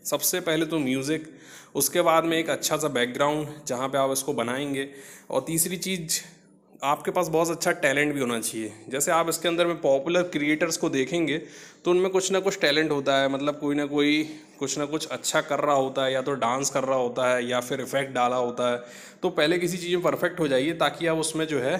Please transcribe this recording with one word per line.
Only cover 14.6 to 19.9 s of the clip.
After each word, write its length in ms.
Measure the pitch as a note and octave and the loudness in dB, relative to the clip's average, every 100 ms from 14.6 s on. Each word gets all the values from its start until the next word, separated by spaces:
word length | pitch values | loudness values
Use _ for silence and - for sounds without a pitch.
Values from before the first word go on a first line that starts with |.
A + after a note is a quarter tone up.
| C3+ D3 | -6 -4
ना 80 | D3 | -4
कुछ 220 | D3+ - | -4 -6
अच्छा 340 | B2+ - D#3 | -6 -2 0
कर 160 | D3+ C#3+ | 0 0
रहा 160 | D3 C#3+ | 2 2
होता 300 | C3 C3 C3 | 2 0 0
है, 80 | |
या 80 | C3 | 0
तो 120 | C3 C#3 | -2 0
डांस 340 | A#2 B2+ C#3 | 0 0 0
कर 140 | C#3 | 0
रहा 140 | C3 C3 | 0 0
होता 320 | A#2+ A#2+ B2+ | 0 0 2
है 160 | B2+ A#2+ | 2 0
या 140 | B2 | -2
फिर 200 | B2 C#3 | -2 -4
इफेक्ट 320 | B2 C3+ C3+ | -4 -2 -2
डाला 220 | B2 B2 B2+ | 0 2 2
होता 340 | B2 A#2+ B2 | -2 0 0
है। 120 | B2 - - - - | -2 -6 -18 -20 -6
तो 80 | F#3 | -4
पहले 280 | E3+ D3+ F3+ | 2 2 2
किसी 180 | F3 F#3 | 0 -4
चीज़ 160 | F3 | -2